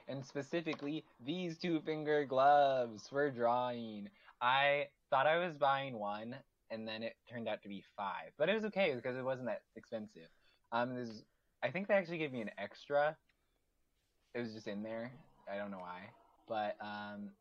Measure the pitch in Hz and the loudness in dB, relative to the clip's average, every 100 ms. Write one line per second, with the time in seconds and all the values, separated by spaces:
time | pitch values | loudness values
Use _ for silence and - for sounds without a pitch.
0 | - 135 131 143 135 170 160 135 143 151 | -10 -8 -6 -6 -2 -2 -2 -4 -4 -6
1 | - _ 123 175 180 165 175 160 151 156 | -8 _ -6 -4 -4 -4 0 0 0 -2
2 | 151 151 139 131 139 147 139 131 120 104 | 2 2 4 6 8 8 8 4 0 -4
3 | - 139 147 120 117 123 123 120 113 107 | -6 0 0 2 2 4 0 -4 -6 -10
4 | 101 - - - 123 135 143 143 139 _ | -12 -16 -20 0 4 6 6 4 0 _
5 | _ 135 139 170 180 147 139 139 139 117 | _ 4 6 4 2 2 2 4 0 -4
6 | 101 104 113 135 - _ - 110 110 110 | -4 -4 -6 -10 -14 _ -10 -8 -6 -6
7 | 113 - - 120 110 107 104 98 - - | -6 -8 -12 -8 -4 -6 -6 -12 -10 -8
8 | 98 90 82 - 160 214 214 190 185 127 | -6 -6 -10 -2 0 0 -2 0 0 0
9 | 131 127 131 131 123 98 - 110 - 110 | -4 -4 -2 -4 -4 -6 -8 -20 -10 -8
10 | 104 - - _ _ _ _ 117 123 127 | -8 -14 -20 _ _ _ _ -2 -2 -2
11 | 117 110 - _ _ _ 123 165 202 202 | -8 -10 -16 _ _ _ -4 -4 2 2
12 | 170 170 151 127 104 - 104 - - 143 | 2 -4 -4 -4 -8 -8 -10 -12 0 2
13 | 147 160 _ _ _ _ _ _ _ _ | 2 0 _ _ _ _ _ _ _ _
14 | _ _ _ 120 120 110 110 101 107 113 | _ _ _ -6 -6 -6 -6 -6 -6 -6
15 | 120 131 - _ - 101 101 95 90 90 | -8 -12 -20 _ -10 -8 -6 -8 -10 -10
16 | 98 - _ _ - 110 104 - 104 104 | -14 -18 _ _ -6 -2 -2 -4 -8 -8
17 | 104 104 101 - | -8 -8 -10 -14